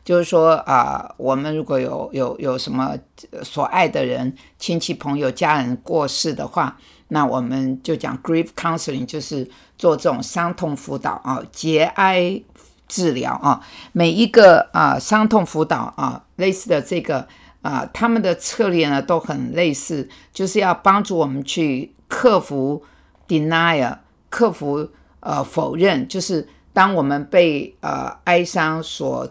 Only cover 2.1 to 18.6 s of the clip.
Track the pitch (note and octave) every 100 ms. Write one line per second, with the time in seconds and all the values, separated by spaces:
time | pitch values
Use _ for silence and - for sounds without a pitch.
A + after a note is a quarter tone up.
2.1 | C3+ B2+ - C#3 B2+ - B2+ C#3 C#3 -
3.1 | - - - - D3+ C3+ F#3 E3 D3+ B2+
4.1 | B2 B2+ C3 - - - E3+ - D3 D3
5.1 | C#3+ C3+ B2 D#3+ D3+ B2 B2 - E3 C#3+
6.1 | - D#3+ D3+ C#3+ F3 D3+ - _ _ -
7.1 | D3+ C3+ B2+ A#2+ C3 C3 C3 - D#3 C3+
8.1 | C3 - E3 E3 - E3+ E3 - C3 B2
9.1 | D#3 C3+ C#3+ B2 - _ - F3 D3+ E3
10.1 | B2 - F3 E3+ F3+ D#3 C#3 - C#3 C#3+
11.1 | - B2+ B2+ A2+ - D#3+ D#3 E3 - F#3+
12.1 | F#3 F3+ G3 - - - _ - - E3+
13.1 | B2+ B2+ C3 C#3+ - - - - E3+ E3+
14.1 | F3 A3+ A#3 G3 E3 - E3 D3 C3 -
15.1 | G#3+ A3 A3 E3+ D#3 D#3 C#3 A#2 - C3+
16.1 | B2+ - - F#3+ F#3+ - D3+ - F3 -
17.1 | C3+ - - - _ - C3 - - A#3
18.1 | A3+ F#3+ E3+ - -